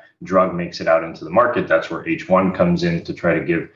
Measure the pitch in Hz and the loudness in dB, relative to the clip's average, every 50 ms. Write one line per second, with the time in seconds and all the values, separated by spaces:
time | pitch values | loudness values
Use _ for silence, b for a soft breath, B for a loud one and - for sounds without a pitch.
0 | B B B _ 87 85 95 92 92 90 87 87 87 85 - - 85 82 80 82 | B B B _ -8 0 2 2 2 2 0 -4 -6 -8 -8 -4 0 2 2 2
1 | 82 82 80 - 78 78 87 113 123 - - 95 87 - 80 80 - - 85 80 | 0 -4 -10 -12 -10 0 2 2 2 4 0 -2 0 2 0 0 0 -2 -8 -8
2 | - 82 82 80 - - 92 92 95 90 90 - 90 87 87 80 87 85 85 82 | -4 -4 -4 -4 0 2 2 2 2 2 2 2 2 2 2 2 0 0 -2 -2
3 | - - - - - 85 80 80 - 87 85 80 - - b | -4 -8 -8 -2 -2 0 0 0 0 0 -2 -2 -2 -8 b